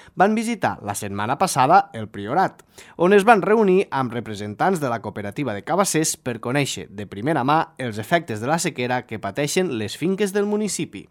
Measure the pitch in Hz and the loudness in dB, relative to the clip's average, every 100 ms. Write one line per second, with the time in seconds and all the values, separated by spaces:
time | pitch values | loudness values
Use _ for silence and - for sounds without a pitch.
0 | - - 202 220 226 202 113 95 104 101 | -6 2 2 2 -2 -2 -2 -4 -8 -6
1 | 104 101 107 139 190 139 135 180 - 113 | -6 -4 -2 0 0 4 6 6 4 -6
2 | 107 101 101 165 180 - _ - - - | -10 -8 -2 0 0 -4 _ -20 -10 0
3 | 175 202 208 214 202 226 196 185 - 135 | 6 6 6 4 6 4 6 4 2 -2
4 | 123 117 110 101 104 104 170 185 135 117 | -2 -4 -6 -8 -6 0 0 0 -2 -4
5 | 110 107 101 143 131 101 113 175 190 156 | -6 -8 -8 -4 -4 -4 -2 0 2 0
6 | 160 - 127 110 120 139 135 98 82 98 | 0 -4 -6 -6 -2 0 -2 -4 -12 -12
7 | 98 98 131 156 127 156 151 - 127 107 | -12 -6 -2 0 2 2 0 -6 -8 -6
8 | 107 170 165 107 120 165 165 - 123 123 | -2 -2 -2 -6 -2 -2 -2 -4 -2 -2
9 | - 110 101 143 147 185 180 113 101 - | -4 -8 -6 -2 -2 0 0 -2 -6 -4
10 | 170 190 202 202 208 208 208 - 156 98 | -2 0 0 0 0 -2 -2 -4 -8 -10
11 | - | -18